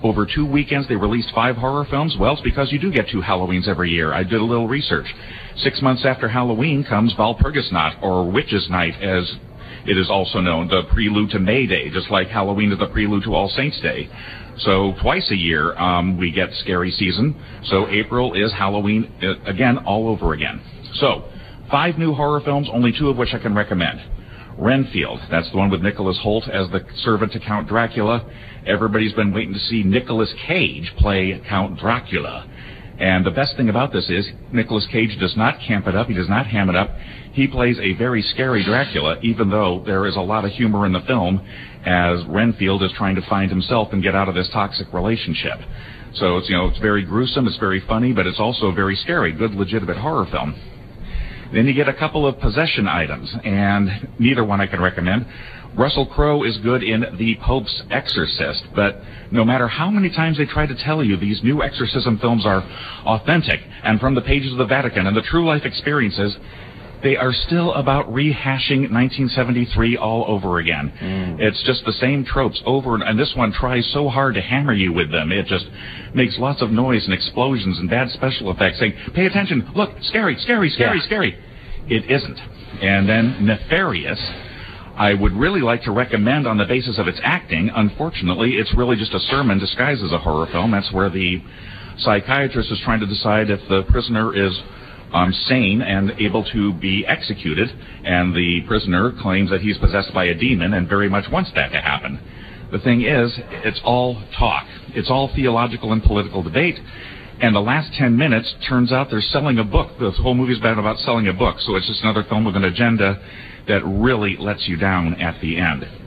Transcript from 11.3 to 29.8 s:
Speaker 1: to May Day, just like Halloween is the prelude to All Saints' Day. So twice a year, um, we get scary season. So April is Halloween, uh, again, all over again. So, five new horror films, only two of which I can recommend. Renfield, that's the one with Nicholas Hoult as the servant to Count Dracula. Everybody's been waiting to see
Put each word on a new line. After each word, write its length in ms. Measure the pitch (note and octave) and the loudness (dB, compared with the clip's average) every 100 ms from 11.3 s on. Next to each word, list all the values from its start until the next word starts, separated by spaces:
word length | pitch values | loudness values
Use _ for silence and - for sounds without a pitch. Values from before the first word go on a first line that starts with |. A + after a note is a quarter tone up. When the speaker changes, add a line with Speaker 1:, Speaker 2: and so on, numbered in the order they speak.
Speaker 1:
to 80 | G2+ | 0
May 260 | F#2 A#2+ B2 | 2 2 2
Day, 220 | F2+ C2+ | 0 -2
just 200 | E2+ F2+ | -6 0
like 200 | G2+ F#2+ | 0 0
Halloween 420 | A2 G2 G2+ G#2 | 0 0 2 2
is 80 | F#2+ | 2
the 80 | G2 | 0
prelude 360 | - G#2 G#2 G2 | 0 0 0 0
to 100 | E2 | 0
All 140 | G2 | 0
Saints' 320 | - C#3+ D3 | 0 -2 -2
Day. 260 | E2 - - - - - - - | -4 -4 -8 -12 -16 -14 -16 -6
So 340 | - F#2+ G2 F#2 | 2 4 2 2
twice 300 | - E3+ F#3+ | 2 2 0
a 40 | G2+ | 0
year, 360 | E2+ D#2+ D#2+ - | 0 0 0 0
um, 400 | F2+ F2 F2 F2+ | 0 2 2 0
we 140 | F2+ | -2
get 180 | D#2+ F2+ - | 0 -2 -4
scary 360 | - F2+ F2+ | -2 0 0
season. 420 | - G2 F2+ C#3 D3 - - | 0 0 2 0 0 -10 -12
So 240 | - F#2+ - | 0 0 2
April 440 | G2+ A2 A#2+ B2+ | 0 0 0 0
is 180 | F2+ G#2+ | 0 -2
Halloween, 580 | G2 G2 G2+ G2+ G#2+ A2+ - | 0 -2 0 2 0 0 -4
uh, 120 | F#2+ F#2 - | -4 -4 -4
again, 280 | F#2+ B2+ B2 | 0 2 2
all 300 | - G#2 A2+ | 0 0 0
over 240 | G#2+ F2+ | 0 0
again. 260 | D2+ C#2 - - - - - | 0 -4 -6 -14 -18 -12 0
So, 280 | C#3 G#2 - - - - - | 0 0 -6 -14 -16 -16 -2
five 260 | C#3+ E3 D#3 | 0 2 0
new 160 | E3 | 0
horror 280 | C#3+ D3 D3 | 0 0 0
films, 260 | C#3+ C#3+ D3 | 0 -2 0
only 200 | A#2+ A#2+ | 2 2
two 180 | A2+ C#3 | 2 0
of 80 | B2 | 2
which 160 | A#2+ | 0
I 60 | A#2 | -2
can 140 | A2+ G#2 | 0 0
recommend. 460 | G2+ F#2+ D#2+ - - - - - - - | 2 0 0 -4 -8 -10 -10 -18 -18 -2
Renfield, 640 | F2 C3+ C3 - C#2 A1 - | 2 2 2 -2 -4 -6 -2
that's 180 | E2+ E2+ | -2 -2
the 60 | F#2+ | 0
one 120 | G2 | 2
with 120 | F#2+ | 2
Nicholas 360 | G2 G#2 F#2+ F2+ | 0 0 -2 0
Hoult 260 | - G#2+ - | 0 0 -2
as 200 | G2 F#2+ | -2 -2
the 140 | F#2 - - | -2 -6 -6
servant 280 | - G#2+ G2 | 0 2 0
to 60 | A2+ | -4
Count 280 | - G#2 D#2 | -4 -4 0
Dracula. 580 | G#2 A#2 A#2 G#2 A#2+ A#2+ - - - - | 0 0 0 0 0 -2 -14 -18 -14 -2
Everybody's 480 | G2+ A2 G#2+ A2 | 0 2 2 2
been 180 | G#2 G#2 | 2 2
waiting 200 | G2 G2+ | 0 -2
to 60 | G2 | -4
see 240 | - A#2 | -2 0